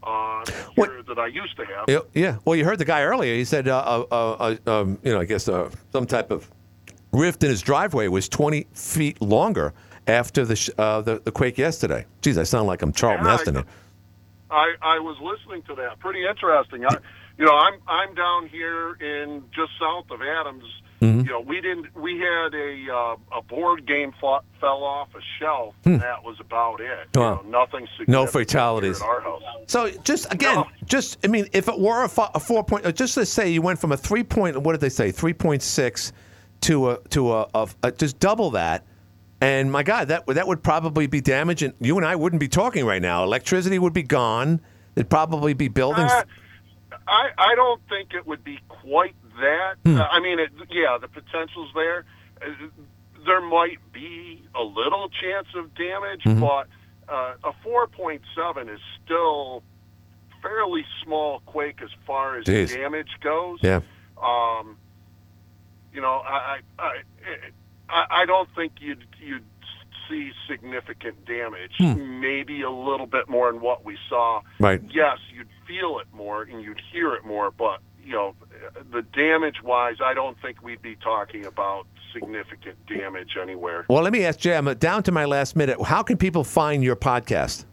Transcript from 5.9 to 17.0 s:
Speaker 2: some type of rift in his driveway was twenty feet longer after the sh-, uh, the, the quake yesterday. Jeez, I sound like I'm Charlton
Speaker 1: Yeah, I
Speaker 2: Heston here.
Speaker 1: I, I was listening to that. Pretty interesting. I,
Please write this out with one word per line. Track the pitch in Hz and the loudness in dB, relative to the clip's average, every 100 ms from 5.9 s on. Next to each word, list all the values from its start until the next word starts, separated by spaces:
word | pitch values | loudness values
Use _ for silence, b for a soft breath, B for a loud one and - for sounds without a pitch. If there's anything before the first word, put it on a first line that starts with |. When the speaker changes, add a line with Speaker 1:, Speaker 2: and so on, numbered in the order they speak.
Speaker 2:
some | 135 123 | -4 0
type | 120 - | -2 0
of | 90 - - - _ - - - | -4 -6 -20 -20 _ -20 -20 -2
rift | 120 170 - | 2 2 4
in | 151 | 2
his | 117 | 2
driveway | 113 143 196 143 104 | 2 2 2 2 2
was | 92 - | 0 0
twenty | - 147 151 - | 0 2 0 -4
feet | - - 160 151 151 | -12 -4 0 0 -2
longer | 104 107 202 165 73 - B B - | 2 4 4 2 -2 -4 B B 2
after | 117 120 - 120 | 2 4 0 2
the | 110 | 0
sh-, | - - | 0 2
uh, | 107 107 | 2 2
the, | 110 113 | 0 -2
the | - | -2
quake | - 127 120 | 0 0 2
yesterday. | 147 160 98 64 - - | 0 0 -2 -2 -6 -4
Jeez, | 151 98 | 0 2
I | |
sound | 78 123 107 | 2 2 2
like | 90 | 2
I'm | 78 | 0
Charlton | 76 117 95 85 | 2 2 4 4
Speaker 1:
Yeah, | |
I | 117 | 4
Speaker 2:
Heston | - 69 | 2 -2
here. | 65 B B B - _ _ _ - | -4 B B B -20 _ _ _ -2
Speaker 1:
I, | 156 165 165 | 2 2 0
I | 160 160 | 0 0
was | 160 147 | -2 -10
listening | 156 208 214 185 | -10 -10 -10 -14
to | - 139 | -12 -10
that. | 123 - | -10 -8
Pretty | 180 190 180 | -8 -4 -4
interesting. | 208 185 151 131 127 127 | -2 4 4 2 0 2
I, | - | 0